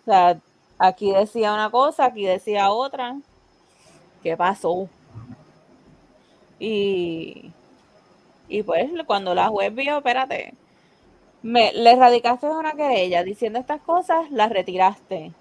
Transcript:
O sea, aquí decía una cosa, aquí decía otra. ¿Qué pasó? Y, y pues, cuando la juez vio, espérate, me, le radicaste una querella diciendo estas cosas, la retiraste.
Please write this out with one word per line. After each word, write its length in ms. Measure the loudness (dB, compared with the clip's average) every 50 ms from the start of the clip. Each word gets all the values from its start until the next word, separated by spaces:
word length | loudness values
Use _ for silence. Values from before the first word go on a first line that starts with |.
O 40 | _
sea, 320 | 4 4 6 6 4 2 0 _ _ _ _ _ _ _
aquí 360 | _ 0 0 0 0 -2 0 2
decía 400 | 2 2 0 -2 -2 -2 0 0
una 180 | -2 -4 0
cosa, 340 | 2 2 2 2 2 0 0
aquí 200 | 0 0 -2 -2
decía 440 | -2 -2 -2 -4 -4 -2 0 0 0
otra. 480 | 0 0 -4 -6 -6 -10 -10 -10 -10 -14 -16 _ _ _ _ _ _ _ _ _ _ _ _ _ _ _ _ _ _ _
¿Qué 140 | _ -6 -4
pasó? 540 | -2 -2 -2 -2 -2 -4 -4 -4 -4 -6 -12 _ _ _ _ -20 -20 -20 -20 -20 _ -20 _ _ _ _ _ _ _ _ _ _ _ _ _ _ _ _ _ _ _ _ _ _ _
Y, 920 | -8 -6 -4 -2 -2 -2 -2 -2 -4 -6 -6 -10 -12 -14 -18 -20 -20 -20 -20 _ _ _ _ _ _ _ _ _ _ _ _ _ _ _ _ _ _ -8
y 140 | -8 -6 -4
pues, 260 | -2 -2 -2 -2 -2 -6 -10 -4
cuando 280 | -4 -4 -2 -2 -2 0
la 140 | 0 0
juez 260 | 0 0 -2 -4 -4 -4
vio, 240 | -4 -4 -4 -4
espérate, 560 | -2 -2 -2 -2 -2 -2 -4 -6 -10 -10 -14 -20 _ _ _ _ _ _ _ _ _ _ _ _ _ _ _ _ _
me, 300 | -8 0 2 2 2 2 2
le 220 | 4 6 6 8
radicaste 520 | 8 8 6 6 4 2 0 -2 -2 -4
una 260 | -4 -4 -4 -4 -6 -4
querella 500 | -2 -2 0 2 0 0 0 0 -2 -2
diciendo 360 | -2 -6 -6 -6 -4 -4 -6
estas 220 | -6 -6 -8 -8
cosas, 480 | _ -2 -2 -2 0 0 0 0 0 -2
la 180 | 0 0 0 0
retiraste. 840 | 0 -4 -4 -4 0 2 2 2 2 -2 _ _ -10 -10 -10 -14 -20 _